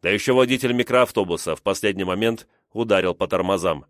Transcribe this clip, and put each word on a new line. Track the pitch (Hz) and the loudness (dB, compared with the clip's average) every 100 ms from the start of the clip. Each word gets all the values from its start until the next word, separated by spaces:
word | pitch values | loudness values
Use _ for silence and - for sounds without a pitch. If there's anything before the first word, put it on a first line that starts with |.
Да | 85 | 0
ещё | 101 - | -2 2
водитель | 127 127 131 127 | 2 4 2 0
микроавтобуса | 123 120 123 123 - 92 85 - 80 | -2 2 2 2 0 -2 -4 -4 -4
в | |
последний | - 95 104 95 | -4 -2 -2 -2
момент | 92 92 113 117 - _ _ | -2 0 0 -2 -10 _ _
ударил | 110 117 98 90 | -8 2 2 2
по | 82 98 | -2 -2
тормозам. | 92 92 95 87 76 73 | -2 0 0 0 -4 -8